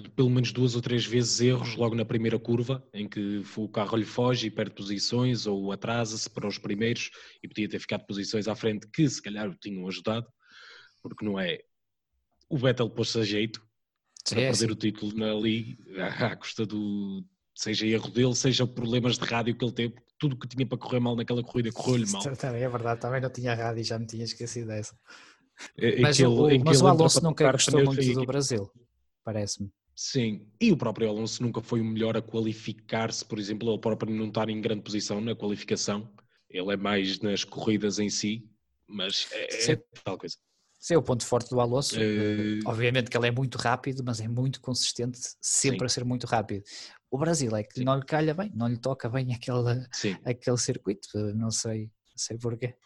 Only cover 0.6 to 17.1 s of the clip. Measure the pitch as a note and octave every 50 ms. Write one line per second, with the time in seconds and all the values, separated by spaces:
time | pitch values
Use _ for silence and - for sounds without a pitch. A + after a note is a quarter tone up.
0.6 | B2+ B2 A#2+ A#2+ - A#2+ B2 A#2 G#2+ G#2+ A2+ B2 A#2+ A#2 - - A#2+ B2 B2+ B2
1.6 | B2 - - - A#2 A2+ A2+ A#2 A2 A2+ A#2+ A2+ A2+ A2+ A2 G#2+ - A#2+ A#2 A#2
2.6 | A#2+ B2 C3 C3 - _ - G2+ G#2 G2+ - G#2+ G2+ G2+ G#2 G2+ F#2+ - - A2
3.6 | G#2+ G#2 - A2+ G2+ F#2 A2+ A2+ G#2 - - B2 B2 B2 B2+ A#2 A2+ G#2+ - -
4.6 | G#2+ F#2+ - - G2+ G2+ G#2 F#2+ - - A#2 B2 B2+ B2+ A#2+ G#2 G#2+ G#2+ G2+ G2
5.6 | G2 G2 G2 F#2+ - A2+ A#2 A#2+ A#2 G#2+ A2 G#2+ - - - - G2+ G2+ F#2+ -
6.6 | - G2+ G#2 G2+ A2+ A#2 A#2+ A#2 - - - - - - - _ - - - G#2+
7.6 | G#2 F#2+ G#2+ F#2+ - - G#2+ G2 - - G#2 G2+ G2 - - G#2+ G2 A2 G#2 -
8.6 | - A2 G#2 G2 - - - - D#3 B2+ - - - G#2 G#2 G#2 G#2+ G2 E2+ -
9.6 | - G#2 G2 F#2 F2+ F#2+ F#2 F2+ - A2 A2 A#2 A#2+ - _ _ _ _ - -
10.6 | - - - - - _ _ _ - D#2 D#2 - G#2+ G#2+ G2 F#2+ F#2 F2 D#2 -
11.6 | - _ _ _ _ _ _ _ _ _ _ _ _ _ _ _ _ - E3 C3+
12.6 | B2+ C3 A#2+ B2 A#2 G#2+ - - A2 - - A#2 A2 G2 G#2 G#2 A2 A2+ - -
13.6 | _ _ _ _ _ _ _ _ _ _ - - - - G#2 A2+ B2+ C3 A#2+ G#2+
14.6 | A2+ A2 A2 G#2+ - G#2+ - - G#2+ G#2 G#2+ A2 A2 G#2+ G#2+ G#2+ A2 A2+ A2 A2+
15.6 | A2 B2 B2+ - - - F#2+ F#2 F2+ - - - B2 G#2+ F2+ - - - - -
16.6 | A2 G2 G#2+ G#2+ G#2 G#2 G2+ G2+ G2+ G2